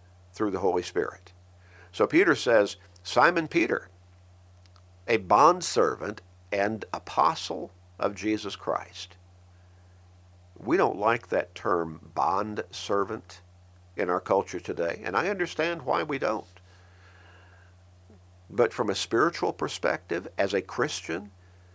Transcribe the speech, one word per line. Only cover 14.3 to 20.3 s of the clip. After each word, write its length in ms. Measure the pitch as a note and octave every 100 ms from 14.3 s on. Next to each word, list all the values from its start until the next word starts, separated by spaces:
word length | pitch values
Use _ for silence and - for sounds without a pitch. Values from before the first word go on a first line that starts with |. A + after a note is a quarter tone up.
| G2+ G2+ F2+
today, 420 | - E2 E2+ -
and 140 | - G2
I 100 | F3
understand 540 | G3 E3+ - E3 E3+
why 220 | B2+ E3
we 160 | D#3 C3+
don't. 260 | - A2 - - - - - - - - - - - - - - - - - - - - -
But 240 | G2+ A#2+
from 160 | - G#2+
a 60 | G2
spiritual 580 | - A2+ E3 - F3+
perspective, 720 | - D3 - - D#3 - E3+ -